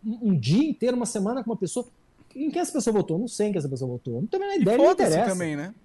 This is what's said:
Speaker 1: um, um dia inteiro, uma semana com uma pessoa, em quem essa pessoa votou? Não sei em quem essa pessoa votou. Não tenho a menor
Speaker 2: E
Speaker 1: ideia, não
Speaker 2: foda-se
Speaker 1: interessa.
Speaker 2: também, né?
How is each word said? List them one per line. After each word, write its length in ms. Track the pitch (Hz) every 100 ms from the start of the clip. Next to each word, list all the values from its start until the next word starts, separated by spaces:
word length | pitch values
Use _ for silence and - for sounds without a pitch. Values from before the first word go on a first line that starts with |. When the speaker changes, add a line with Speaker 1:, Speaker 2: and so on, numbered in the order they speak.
| 220
Speaker 1:
um, 240 | 226 226
um 60 | 180
dia 320 | 113 185 311
inteiro, 280 | 254 240 254
uma 80 | 233
semana 360 | 214 196 254
com 60 | 226
uma 60 | 226
pessoa, 300 | 180 - 240 _ _ _ - 262
em 160 | 302
quem 100 | 339
essa 120 | 339
pessoa 200 | 302 226
votou? 240 | 208 - 165
Não 100 | 233
sei 200 | - 208
em 40 |
quem 60 | 190
essa 100 | 143
pessoa 200 | 131 131
votou. 300 | 123 - 120
Não 60 | 190
tenho 160 | 392
a 40 | 403
menor 120 | 392
Speaker 2:
E 20 |
Speaker 1:
ideia, 160 | 190 240
não 80 | 320
Speaker 2:
foda-se 240 | 359 226
Speaker 1:
interessa. 220 | 160 220
Speaker 2:
também, 240 | 185 165 147
né? 180 | 165 220